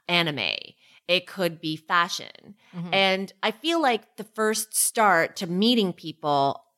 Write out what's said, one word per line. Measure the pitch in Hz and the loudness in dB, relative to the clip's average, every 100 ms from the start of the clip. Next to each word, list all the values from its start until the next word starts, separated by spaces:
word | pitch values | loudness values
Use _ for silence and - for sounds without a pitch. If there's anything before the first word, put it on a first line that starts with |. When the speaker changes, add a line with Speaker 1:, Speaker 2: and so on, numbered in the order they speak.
| - | -2
Speaker 1:
anime. | 175 165 143 92 53 - - _ _ - | 0 0 -2 -4 -6 -10 -20 _ _ -2
It | 180 180 | -2 -2
could | - 175 160 | -4 -4 -4
be | 160 156 | -8 -8
fashion. | - 175 175 - - - - 202 _ | 0 0 0 -4 -12 -20 -20 -20 _
Speaker 2:
Mm-hmm. | 180 170 | -14 -4
Speaker 1:
And | 185 196 190 190 - | 0 2 0 -4 -4
I | 208 | -4
feel | 214 320 339 | -4 -2 0
like | 294 220 - - | 2 0 -4 -18
the | |
first | 208 - 214 220 - | -16 -2 -2 0 -4
start | - - - 214 170 165 - | -2 -2 2 4 4 2 -2
to | 180 | -4
meeting | 180 214 240 190 | 0 2 4 2
people | 170 165 - 151 143 139 - _ | -2 -12 -8 0 2 2 0 _